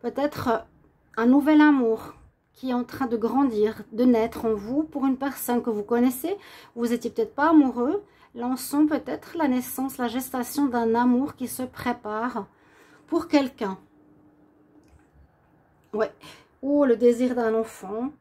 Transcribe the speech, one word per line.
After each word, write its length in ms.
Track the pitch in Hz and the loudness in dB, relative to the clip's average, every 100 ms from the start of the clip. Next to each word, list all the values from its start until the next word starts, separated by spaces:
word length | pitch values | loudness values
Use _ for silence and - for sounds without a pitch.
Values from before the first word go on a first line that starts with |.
peut-être 640 | 240 240 294 - 262 226 - _ _ _ _ - | -8 -4 -4 -2 -2 -2 -4 _ _ _ _ 0
un 80 | 233 | 4
nouvel 360 | 277 277 302 | 4 6 6
amour 520 | 302 277 233 220 - - - _ _ | 6 6 2 -2 -6 -20 -20 _ _
qui 160 | _ 262 | _ -4
est 60 | 247 | -4
en 80 | |
train 240 | 240 - 247 | -4 -4 -2
de 100 | 226 | 0
grandir, 640 | 226 247 277 214 214 220 208 | 0 2 0 2 0 -2 -12
de 120 | 220 | 0
naître 420 | 254 233 226 - 226 | 4 4 2 -2 -2
en 80 | |
vous 300 | 214 202 269 | -2 -2 -4
pour 240 | 311 285 269 | -4 -2 -2
une 100 | 262 | 0
personne 460 | 277 262 - 240 | -4 -6 -2 -2
que 80 | 240 | -2
vous 100 | 208 | -4
connaissez. 560 | 208 240 247 254 320 403 - - - - | -2 2 2 0 -6 -8 -10 -20 -20 -6
Vous 180 | 233 | -4
étiez 160 | 233 233 | -2 -4
peut-être 240 | - 220 | -4 -6
pas 160 | - 302 | 0 6
amoureux. 540 | 320 262 240 247 403 - _ _ 240 | 6 6 2 -2 -2 -6 _ _ -10
Là, 120 | 240 | -6
on 100 | 254 | -6
sent 280 | - 285 302 | -4 2 2
peut-être 480 | 302 - 302 - 339 | 0 -6 -12 -10 -4
la 100 | 302 | 0
naissance, 500 | 254 247 - 269 262 | 0 -4 -6 -8 -4
la 100 | 240 | -4
gestation 600 | 233 254 262 247 - 285 | -4 -6 -8 -6 -2 0
d'un 260 | 240 233 | 0 0
amour 420 | 226 247 247 285 - | 2 4 2 0 -6
qui 120 | 247 | -10
se 160 | - | -8
prépare 840 | 254 - 247 240 214 214 240 240 196 _ _ _ _ _ _ | -10 -8 -6 -6 -6 -6 -6 -6 -10 _ _ _ _ _ _
pour 200 | 330 320 | -4 2
quelqu'un. 520 | 302 269 - 202 190 _ _ _ _ _ _ _ _ _ _ _ _ _ _ - _ _ _ _ _ _ | 2 0 -4 -8 -8 _ _ _ _ _ _ _ _ _ _ _ _ _ _ -20 _ _ _ _ _ _
Ouais. 200 | 208 - - - - _ _ | -4 -4 -6 -20 -20 _ _
Ou 240 | 269 285 277 | -2 2 4
le 100 | 226 | 6
désir 380 | 240 233 247 | 4 4 0
d'un 220 | 247 226 220 | 0 0 0
enfant 560 | 226 - 190 208 254 302 | -4 -10 -10 -8 -8 -10